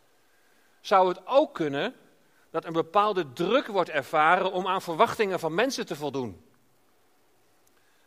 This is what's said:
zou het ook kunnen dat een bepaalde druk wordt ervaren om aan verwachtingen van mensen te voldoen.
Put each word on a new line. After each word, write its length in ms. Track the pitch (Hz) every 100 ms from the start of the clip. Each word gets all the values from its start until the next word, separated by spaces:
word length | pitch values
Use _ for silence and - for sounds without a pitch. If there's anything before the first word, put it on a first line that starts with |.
| _ _ _ _ _ _ _ _
zou 260 | - 196 185
het 140 | 175 -
ook 280 | 269 311
kunnen 420 | - 151 139 208 - _ _ _ _ _
dat 160 | 165 170
een 80 |
bepaalde 600 | 165 - 208 214 185 147
druk 340 | 120 190 262 269
wordt 220 | 196 170
ervaren 640 | 151 - 156 156 180 185
om 160 | 185 190
aan 140 | 185
verwachtingen 580 | - 160 226 - 202 175
van 140 | 160
mensen 320 | 170 262 247 202
te 100 | 147
voldoen. 460 | 147 120 120 87 _ _ _ _ _ _ _ _ _ _ _ _ _ _ _ _